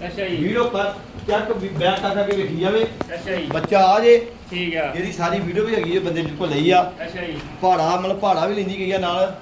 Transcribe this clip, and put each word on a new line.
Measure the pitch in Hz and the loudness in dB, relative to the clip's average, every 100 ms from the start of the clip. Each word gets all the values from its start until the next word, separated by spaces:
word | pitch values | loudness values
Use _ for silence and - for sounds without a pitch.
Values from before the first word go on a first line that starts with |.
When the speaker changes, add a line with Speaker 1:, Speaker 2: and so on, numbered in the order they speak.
| 180 | -10
Speaker 1:
ਅੱਛਾ | 196 190 | -6 -4
ਜੀ। | 170 | 0
Speaker 2:
ਵੀਡੀਓ | 175 233 | 0 2
ਕਰ, | 240 196 202 196 - - - | 0 0 -2 -4 -14 -10 -2
ਚੈੱਕ | 208 214 | -2 0
ਵੀ | 202 190 | -4 -4
ਬੈਕ | 156 180 190 | 0 0 0
ਕਰ | 202 | 0
ਕਰਕੇ | 202 196 196 | 0 0 0
ਵੇਖੀ | 180 160 | -2 0
ਜਾਵੇ। | 190 220 226 - - | 0 2 0 -4 -8
Speaker 1:
ਅੱਛਾ | 175 - | -8 -4
ਜੀ। | 180 147 | -4 -2
Speaker 2:
ਬੱਚਾ | 160 165 202 | -4 2 4
ਆ | 185 208 | 6 6
ਜੇ। | 233 233 233 - - | 8 6 4 -12 -10
Speaker 1:
ਠੀਕ | 180 175 165 | -6 -4 -2
ਆ। | 147 | -2
Speaker 2:
ਇਹਦੀ | 165 185 | -2 -6
ਸਾਰੀ | 170 170 196 | -2 -2 0
ਵੀਡੀਓ | 175 175 | -2 -2
ਵੀ | 220 | 0
ਹੈਗੀ | 220 165 | 0 0
ਹੈ, | 180 | 0
ਬੰਦੇ | 175 165 156 - | 0 -2 -4 -4
ਕੋਲ | 175 | -2
ਲਈ | 143 165 | 2 4
ਆ। | 180 180 - | 4 2 -4
Speaker 1:
ਅੱਛਾ | - 185 | -10 -8
ਜੀ। | 175 - - - | -8 -8 -12 -2
Speaker 2:
ਪਹਾੜਾ, | 185 175 160 180 | 2 2 2 0
ਮਤਲਬ | 190 196 | 0 0
ਪਹਾੜਾ | 202 170 175 | 2 2 2
ਵੀ | |
ਲੈਂਦੀ | 208 185 190 | 0 -2 -4
ਗਈ | 185 | -2
ਆ | 190 | 0
ਨਾਲ। | 180 175 190 - | 0 0 0 0